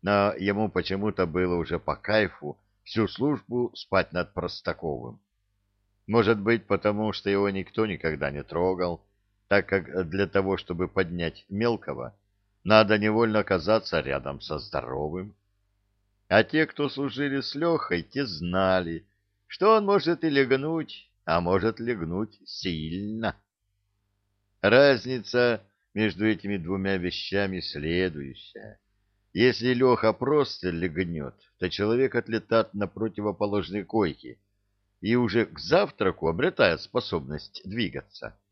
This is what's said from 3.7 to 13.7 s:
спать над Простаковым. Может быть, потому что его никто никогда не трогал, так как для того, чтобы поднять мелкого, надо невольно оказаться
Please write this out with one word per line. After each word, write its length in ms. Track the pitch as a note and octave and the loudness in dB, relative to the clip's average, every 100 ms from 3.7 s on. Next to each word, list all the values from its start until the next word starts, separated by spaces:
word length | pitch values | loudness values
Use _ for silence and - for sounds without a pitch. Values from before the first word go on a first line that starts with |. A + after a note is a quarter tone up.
спать 380 | - - G2 F2 | -6 -2 -2 0
над 220 | F2 F2 | -2 -4
Простаковым. 840 | - E2+ - - F2 E2+ C2+ - - _ _ _ _ _ _ _ _ - | -4 -6 -6 -8 -6 -6 -8 -10 -16 _ _ _ _ _ _ _ _ 0
Может 340 | A2+ G#2+ A2 | 2 4 4
быть, 280 | G2 A#2 - | 2 0 0
потому 460 | G2 G#2 G#2 G#2+ | 0 0 0 -2
что 160 | G2+ G2+ | -2 0
его 200 | G2+ G2+ | 2 2
никто 360 | G2 F2+ - A2 | -2 -6 -2 -2
никогда 440 | F2 E2 D#2 C#2+ | 0 -4 -2 -4
не 140 | C#2+ | -4
трогал, 580 | C#2+ E2 F2+ F#2 F2+ E2+ _ _ _ _ _ | -6 -2 0 0 -2 -4 _ _ _ _ _
так 180 | G2+ F#2 | 0 2
как 440 | G2 E2+ D#2+ E2+ | -2 -2 -4 -4
для 180 | F#2 G2 | -2 0
того, 300 | G2 F#2+ F#2+ | 2 0 -2
чтобы 320 | - F2 F2+ | -4 -4 -2
поднять 560 | - F2+ F2 E2 - _ | -2 -2 -2 -6 -6 _
мелкого, 680 | G2 A#2+ A2+ - C#2 B1 _ _ _ _ _ - | -2 0 -2 -4 -10 -10 _ _ _ _ _ 6
надо 320 | A2 G#2+ G#2+ | 8 8 4
невольно 420 | G#2+ G#2+ A2+ G#2+ | 4 2 2 2
оказаться 640 | G2+ F#2+ D#2+ | 2 0 2